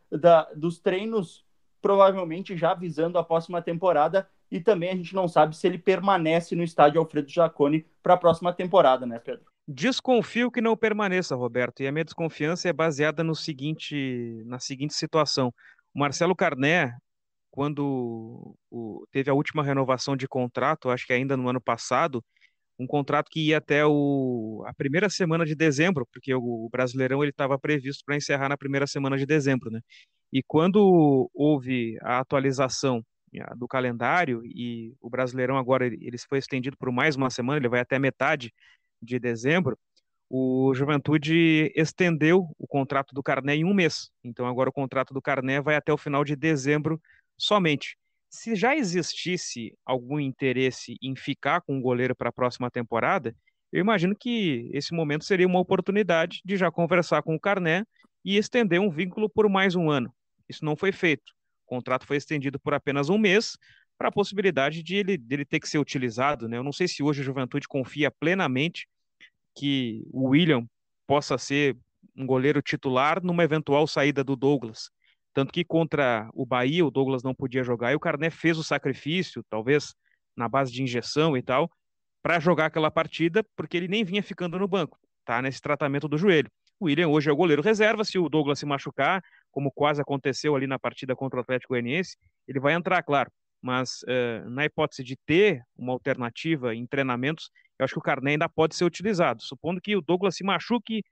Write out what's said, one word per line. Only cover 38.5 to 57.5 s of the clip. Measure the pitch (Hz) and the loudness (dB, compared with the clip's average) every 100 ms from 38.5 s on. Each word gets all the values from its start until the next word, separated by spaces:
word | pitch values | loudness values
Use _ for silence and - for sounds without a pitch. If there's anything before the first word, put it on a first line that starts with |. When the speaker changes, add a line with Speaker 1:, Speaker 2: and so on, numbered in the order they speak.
| - _ _ _ _ | -16 _ _ _ _
Speaker 2:
de | 113 123 | -8 -4
dezembro, | 120 113 127 175 135 107 _ _ _ _ - | -4 -2 0 2 0 -4 _ _ _ _ -8
o | 131 131 127 135 | -2 0 2 2
Juventude | 127 139 147 - 156 147 165 165 156 156 151 | 2 2 0 2 0 2 4 4 4 2 0
estendeu | 156 - 175 156 156 185 165 - | 0 2 2 4 4 4 2 -8
o | - | -4
contrato | 139 131 139 - | -2 0 -2 -4
do | 131 | -6
Carné | 143 131 135 147 | -2 -2 0 0
em | |
um | 170 | 2
mês. | 202 160 - - _ | 2 2 0 -12 _
Então | 123 117 123 | -14 -6 -4
agora | 123 127 | 0 -2
o | |
contrato | - 131 135 127 | -2 -4 -4 -4
do | 135 | -4
Carné | 147 135 131 139 | -4 -2 0 -2
vai | 147 147 | 0 0
até | 160 | 0
o | 147 | -2
final | 151 139 | 0 0
de | 147 | 0
dezembro | 139 160 147 135 151 151 160 _ _ _ - | 0 0 0 2 0 0 -4 _ _ _ -8
somente. | - 208 165 143 - - _ _ _ | 0 2 2 0 -4 -16 _ _ _
Se | - 226 208 | -14 -6 0
já | 233 | 2
existisse | 311 196 175 156 - 165 180 - 120 110 - | 2 0 -2 -4 -6 -6 -6 -6 -12 -12 -10
algum | - 127 120 147 | -4 -4 -4 -4
interesse | 139 - 135 123 131 - - 123 | -4 -2 -2 0 0 -2 -12 -12
em | 131 | -10
ficar | 131 - 135 139 170 | -8 -8 -4 -2 -2
com | - 135 | -2 -2
o | |
goleiro | 123 123 127 127 | 0 0 0 -2
pra | 117 | -4
próxima | - 123 - 123 | -2 -2 -2 -6
temporada, | 123 113 113 127 190 120 - _ _ _ | -6 -4 0 0 0 -4 -10 _ _ _
eu | 156 | 0
imagino | 202 208 180 214 | 2 2 2 -2
que | 247 233 185 120 120 | -2 -2 0 -2 -4
esse | 143 - | -6 -4
momento | 170 151 151 | -2 -2 -2
seria | - 185 180 | 0 2 4
uma | 180 | 2
oportunidade | 175 190 190 202 185 165 170 - | 2 0 0 0 2 2 0 -4
de | 180 196 | -4 0
já | 175 | 0
conversar | 175 165 180 165 151 | 0 2 2 2 0
com | 160 | 0
o | 160 | -2
Carné | 196 | 0